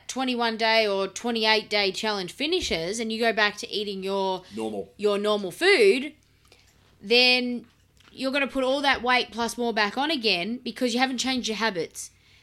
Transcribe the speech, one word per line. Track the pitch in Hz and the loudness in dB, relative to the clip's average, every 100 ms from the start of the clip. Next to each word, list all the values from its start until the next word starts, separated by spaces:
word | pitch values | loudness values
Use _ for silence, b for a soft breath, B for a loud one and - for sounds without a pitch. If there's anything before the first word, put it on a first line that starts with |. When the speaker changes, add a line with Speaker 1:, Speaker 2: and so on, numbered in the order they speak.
| - | -8
Speaker 1:
twenty-one | 247 262 240 233 220 | -4 -2 0 0 0
day | 226 220 220 | 2 4 4
or | 196 190 | 0 -2
twenty-eight | - 233 233 220 214 214 | -4 -4 0 2 2 2
day | 208 196 | 0 0
challenge | 190 220 202 180 | 0 -4 -4 -6
finishes | - 294 359 - 170 165 220 | -4 -2 -2 -2 -2 -2 -4
and | 220 | -4
you | 220 | 0
go | 233 | 0
back | 220 208 196 | 2 2 0
to | - | -8
eating | 196 208 196 | -6 -6 -6
your | 190 196 190 185 180 202 | -4 -2 -2 -4 -8 -8
Speaker 2:
Normal. | 220 208 190 - | -6 -6 -10 -2
Speaker 1:
your | 208 202 | 0 0
normal | 208 208 190 | 0 0 -2
food, | 170 349 381 202 254 285 - _ b b b b b b b | 0 4 6 6 4 0 -12 _ b b b b b b b
then | 202 240 247 254 247 240 - _ _ _ - | 2 4 6 4 0 -4 -8 _ _ _ -20
you're | - 262 | -6 -4
gonna | 277 277 | -2 -2
put | 269 | -2
all | 254 277 | 0 0
that | 277 247 | 0 0
weight | 233 247 214 | 2 0 0
plus | 214 233 - | -4 -4 -2
more | 233 | -2
back | 220 208 240 | 0 0 0
on | 285 | -2
again | 320 220 180 185 240 | 0 2 0 -2 -6
because | 247 214 254 | -8 -2 0
you | 226 | 2
haven't | 262 254 | 0 0
changed | 254 262 208 | -2 -2 -4
your | 208 | -2
habits. | 220 180 156 - - b b b | -2 -2 -6 -8 -16 b b b